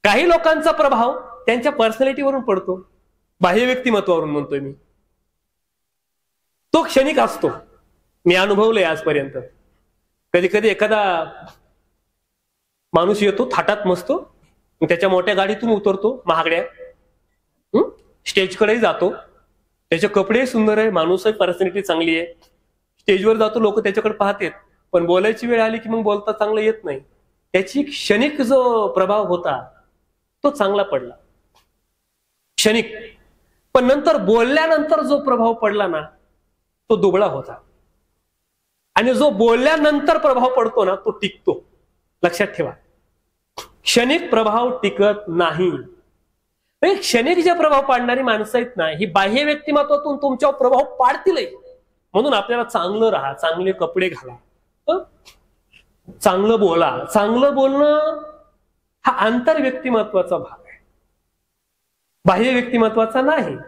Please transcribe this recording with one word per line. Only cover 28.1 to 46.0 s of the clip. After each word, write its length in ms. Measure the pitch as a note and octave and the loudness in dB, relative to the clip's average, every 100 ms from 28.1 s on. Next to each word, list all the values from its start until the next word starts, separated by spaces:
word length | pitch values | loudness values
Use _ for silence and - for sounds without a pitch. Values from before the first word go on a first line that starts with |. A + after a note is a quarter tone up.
| G#3 C#4+ D4 | 2 2 0
जो 460 | A#3 C4+ B3 A3+ G3+ | 2 4 4 2 0
प्रभाव 380 | F#3 F#3 G#3 F#3+ | 0 0 0 0
होता 320 | F3 E3+ C3 - _ _ _ _ _ _ _ | -2 -2 -6 -8 _ _ _ _ _ _ _
तो 60 | C#4+ | -4
चांगला 340 | C#4 G3 G3+ | -2 0 0
पडला, 300 | G3 C3+ A#2+ - _ _ _ _ _ _ _ _ _ _ _ _ _ - | -2 -4 -6 -18 _ _ _ _ _ _ _ _ _ _ _ _ _ -2
क्षणिक. 360 | G#3+ A3 A3 - - _ _ _ _ _ _ C4 | 0 0 -2 -12 -18 _ _ _ _ _ _ 2
पण 100 | B3 | 4
नंतर 320 | C#4+ D4+ D4+ | 2 2 0
बोलल्यानंतर 840 | F#3 A3+ A#3+ D4 D#4+ D#4 D4+ D#4 | 2 2 2 2 2 0 2 0
जो 180 | C4 C#4+ | 2 0
प्रभाव 340 | C#4+ A#3+ A3+ | 0 0 0
पडला 340 | A3+ G#3+ G#3 G3 | 0 -2 0 -2
ना, 140 | D#3+ D3+ _ _ _ _ _ _ _ _ | -4 -10 _ _ _ _ _ _ _ _
तो 60 | G#3+ | 2
दुबळा 300 | F#3+ F3+ G3+ | 2 2 0
होता, 320 | C#3+ - - _ _ _ _ _ _ _ _ _ _ _ _ _ - | -2 -12 -20 _ _ _ _ _ _ _ _ _ _ _ _ _ 0
आणि 180 | A#3 | 0
जो 160 | A#3 D4 | 2 2
बोलल्यानंतर 840 | G3 A#3 A#3 C4+ D#4 D4+ D4 C#4+ D#4 | 4 2 4 2 2 2 2 0 2
प्रभाव 380 | D#4 B3+ B3+ B3+ | 2 2 2 2
पडतो 300 | A3+ - F#3 | 0 0 0
ना, 100 | F#3+ | 0
तो 160 | - | -4
टिकतो. 500 | - - - - - _ _ _ _ _ _ | -4 -6 -4 -4 -4 _ _ _ _ _ _
लक्षात 240 | F3 E3+ G3+ | -2 0 -4
ठेवा, 240 | - D3+ - _ _ _ _ _ _ _ - | -2 -8 -8 _ _ _ _ _ _ _ -20
क्षणिक 720 | - _ - - A#3+ D#4+ - | -20 _ 0 0 2 0 2
प्रभाव 400 | A3 A3 A3 B3 B3 | 0 2 0 -2 -2
टिकत 500 | G3+ G3 G3+ G#3 - | -4 2 0 0 -4
नाही. 400 | E3 E3+ D#3 F3+ C#3+ B2 - | 0 0 0 -2 -2 -12 -20